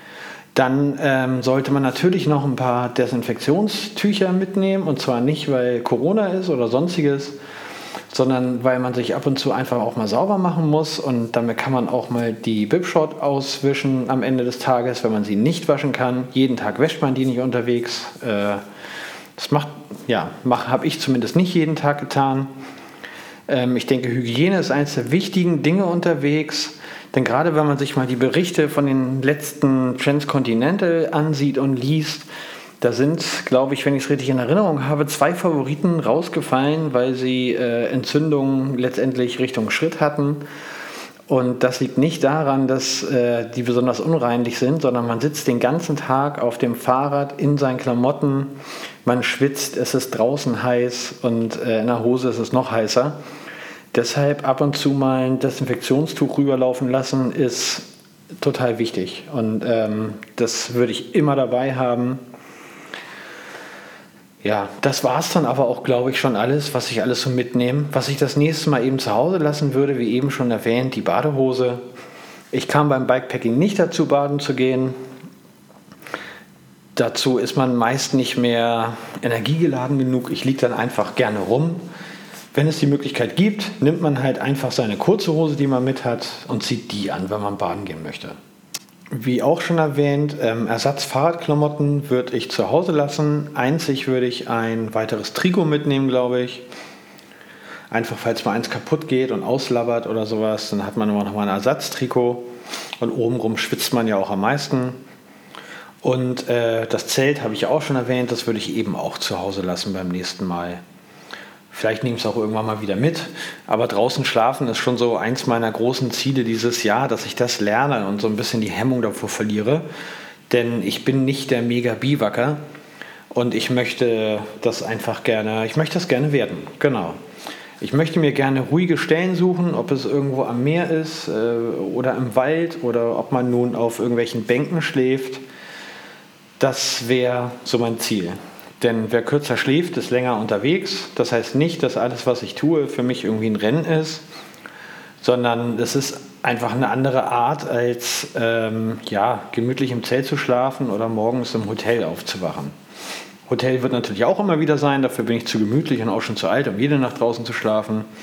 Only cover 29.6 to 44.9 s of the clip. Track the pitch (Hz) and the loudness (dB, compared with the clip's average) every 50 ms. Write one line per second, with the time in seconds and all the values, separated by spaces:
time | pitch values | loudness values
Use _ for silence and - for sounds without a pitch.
29.6 | 151 135 135 131 127 127 127 - - 143 143 147 147 - - 135 127 120 113 113 | 2 4 4 4 2 0 0 0 2 2 2 2 0 0 0 0 2 2 2 2
30.6 | 127 156 190 196 196 170 170 165 156 - 165 151 151 156 151 135 143 139 127 135 | 4 2 2 2 2 2 2 2 2 2 2 2 2 2 2 2 2 2 2 2
31.6 | 139 139 135 120 120 139 156 160 147 - - - - - - - - - - - | 2 2 0 0 2 2 2 2 0 -2 -6 -8 -12 -14 -16 -14 -14 -14 -16 -16
32.6 | - - - - 117 120 110 117 135 147 170 170 - - - - - - 131 127 | -18 -20 -6 -2 0 0 2 2 2 2 2 0 -2 -4 -6 -6 0 2 2 4
33.6 | 135 139 143 - - 143 143 131 - - 143 131 127 135 131 127 123 120 160 208 | 4 2 0 0 0 2 2 2 2 0 0 0 2 0 0 0 2 2 2 4
34.6 | 214 180 151 143 131 139 151 147 147 143 - - 139 165 180 180 - 175 160 143 | 4 2 2 0 0 0 0 0 0 -2 2 2 2 2 2 2 0 2 2 2
35.6 | 127 135 151 147 - 180 170 160 - 110 123 165 170 - - 160 - - 127 131 | 0 -2 -2 0 2 2 2 2 2 2 2 2 0 0 -4 -4 0 0 2 2
36.6 | 139 147 156 160 160 147 131 123 127 131 131 131 127 127 127 127 127 123 - - | 4 2 2 0 0 0 2 2 2 2 0 0 0 0 0 0 2 0 0 0
37.6 | 123 120 117 117 117 - 135 127 113 - - 147 156 156 147 139 135 135 135 135 | 0 0 0 0 0 0 0 -2 -2 0 0 2 2 2 2 2 2 2 2 0
38.6 | 131 139 131 123 127 127 - 101 127 131 120 123 123 120 120 - 131 123 - 117 | 0 0 0 0 0 0 0 0 0 0 0 0 0 -2 0 -2 -2 -2 0 -2
39.6 | 110 107 - - 160 165 - - 151 147 147 151 143 143 151 143 147 - - - | -2 -2 0 0 0 -2 0 0 0 0 0 0 0 0 -2 -4 -6 -12 -14 -14
40.6 | - - - - - - - - - - - - - - 143 131 123 123 120 - | -14 -14 -14 -14 -14 -14 -14 -14 -16 -16 -18 -20 -4 0 2 2 2 2 2 2
41.6 | 127 123 - - 135 120 - 131 143 165 - - - 135 147 160 151 139 135 135 | 2 2 2 0 -2 0 2 2 2 2 2 2 2 2 4 2 2 2 2 2
42.6 | 131 127 131 - - - - - - - 139 123 120 120 120 120 110 110 - 127 | 2 2 2 0 0 -2 -2 -4 -2 0 2 2 4 4 2 0 -2 -2 -4 -2
43.6 | 120 123 120 123 127 127 113 110 - 160 165 147 120 120 120 120 120 120 120 - | 0 2 2 4 4 2 0 0 0 2 2 2 2 2 2 2 0 0 0 0
44.6 | 131 127 156 156 143 127 | 2 2 2 2 2 2